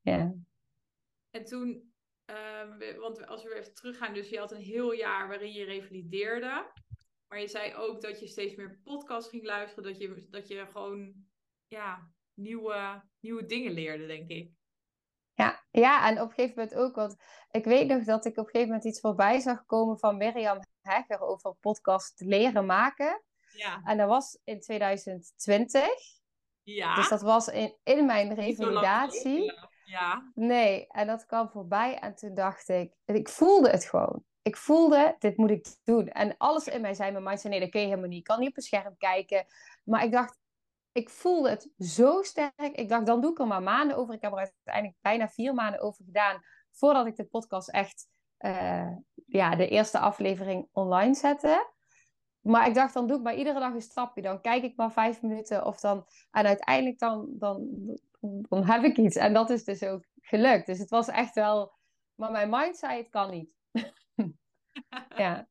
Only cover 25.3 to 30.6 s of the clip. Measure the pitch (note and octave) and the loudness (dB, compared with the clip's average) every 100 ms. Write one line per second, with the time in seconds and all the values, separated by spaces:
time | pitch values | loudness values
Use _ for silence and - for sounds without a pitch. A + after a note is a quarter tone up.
25.3 | _ - G3+ A#3+ C4+ D#4+ B4+ - _ _ | _ 2 2 4 2 2 -2 -8 _ _
26.3 | _ _ _ - G#3 E3+ F3+ D#4+ G#3+ G3+ | _ _ _ -12 -6 0 2 2 2 4
27.3 | A3+ A3+ G#3+ A3 - - C#4+ C#4+ G#3+ G#3 | 4 2 -4 -4 -6 2 4 4 2 0
28.3 | G#3+ G#3 A3 A3 G3+ G3 G#3+ C4+ A3+ C4 | -2 -4 -2 0 2 2 2 0 -4 -2
29.3 | D4 G#4+ - F3+ _ - F#3 F3 F#3+ C4 | -2 -2 -6 -20 _ -12 -6 -4 -4 -8
30.3 | - A#3 B3 | -4 0 4